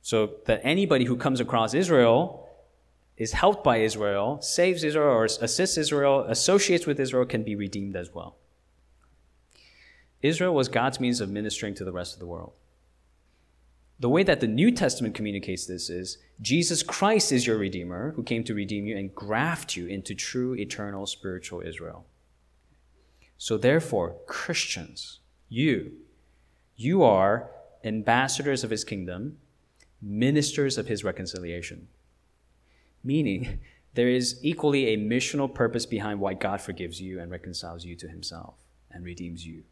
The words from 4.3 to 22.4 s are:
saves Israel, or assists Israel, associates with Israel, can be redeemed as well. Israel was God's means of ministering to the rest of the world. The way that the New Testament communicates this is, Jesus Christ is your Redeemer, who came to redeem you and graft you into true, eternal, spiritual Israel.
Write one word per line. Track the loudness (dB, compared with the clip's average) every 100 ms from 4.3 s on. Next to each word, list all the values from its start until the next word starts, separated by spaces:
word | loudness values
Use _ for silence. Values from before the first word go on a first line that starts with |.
| -2
saves | -4 2 4 4
Israel, | 0 4 4
or | 6
assists | 4 0 -2 0 0 2
Israel, | 2 4 4 4
associates | 2 0 4 4 4 2 2
with | -2
Israel, | 2 2 2
can | 0
be | -2
redeemed | -4 -4 -6 -6
as | -8 -8
well. | -12 -14 -18 _ _ _ _ _ _ _ _ _ _ _ _ -20 _ -20 _ _ _
Israel | 0 2 2
was | 4 2
God's | 2 0 0
means | 0 0
of | -2
ministering | -4 -4 -4 -6
to | -6
the | -8
rest | -6 -8
of | -10
the | -12
world. | -12 -12 _ _ _ _ _ _ _ _ _ _ _ _ _ _ _
The | 2
way | 2
that | 4 2
the | 2
New | 4 4
Testament | 4 0 0 -4
communicates | -4 -4 -4 -6 -8 -6
this | -8 -8
is, | -8 -8 -12 _ -10
Jesus | 0 2 2 -2
Christ | -2 0 2 4 4
is | 2 2
your | 0
Redeemer, | 0 -4 -8 -8 -6 -6
who |
came | -4 -4
to | -2
redeem | -4 -4 -4 -4
you | -6
and | -8
graft | -10 -4 0 0 -2 -6 -8
you | -6
into | -8 -8 -8
true, | -6 -4 -4
eternal, | -4 -6 -8 -8 -8 -8
spiritual | -8 -8 -8 -10 -10
Israel. | -10 -12 -14 -16 -20 _ _ _